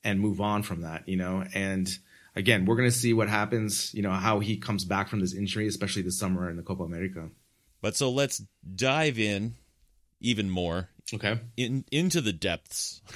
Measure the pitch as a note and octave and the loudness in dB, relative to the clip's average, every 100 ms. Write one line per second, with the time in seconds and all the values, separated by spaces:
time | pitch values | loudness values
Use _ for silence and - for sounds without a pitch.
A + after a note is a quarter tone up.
0 | A2 G2 G#2 F#2+ G#2 G#2 G#2 E2+ E2 D#2+ | 0 2 2 2 0 0 -2 -6 -6 -8
1 | - F#2 F#2 F#2+ F#2+ G2 G2 F#2+ F#2 F#2 | -4 -2 0 -2 -2 -2 0 0 -2 -4
2 | - - - - G2+ A2 F#2 A#2 B2 B2 | -12 -20 -12 -2 4 4 4 4 4 4
3 | A#2+ A2+ G#2 G#2+ G#2+ A#2 G#2+ G2+ - G#2+ | 4 4 4 2 2 0 0 -2 -4 -2
4 | G2+ F#2 G#2 G#2 G#2 A2 - G2+ F#2 G2 | 0 2 2 2 2 -2 -2 -2 0 -2
5 | G2 G#2+ F#2 F#2 G2 A2 G#2+ - G2 G#2 | 0 0 -2 -2 -2 0 -2 -2 -2 -2
6 | F2+ F2+ G2 F#2 F2+ E2+ E2+ F#2 E2+ E2+ | -2 -2 0 0 -2 -6 -6 -6 -4 -4
7 | F#2+ F#2 D#2+ - _ _ _ _ G#2 - | -6 -6 -12 -14 _ _ _ _ -4 0
8 | C3+ B2+ C#3+ - - _ - F#2+ C3 D3 | 0 2 0 -2 -10 _ -12 -2 2 2
9 | D#3 A#2 G#2+ G2 A2 A#2 _ _ _ _ | 2 2 2 2 -2 -6 _ _ _ _
10 | _ - A#2+ A2 G2 F#2 F2 E2+ F#2 - | _ -4 0 2 2 2 0 0 -4 -10
11 | - G#2+ G#2 A2+ - - B2 C3+ - C#3+ | -10 -4 0 -2 -2 -2 0 0 0 2
12 | F3+ E3+ A2 E2+ G2 E2 - - - - | 2 2 0 0 -2 -2 -6 -6 -6 -8
13 | - | -16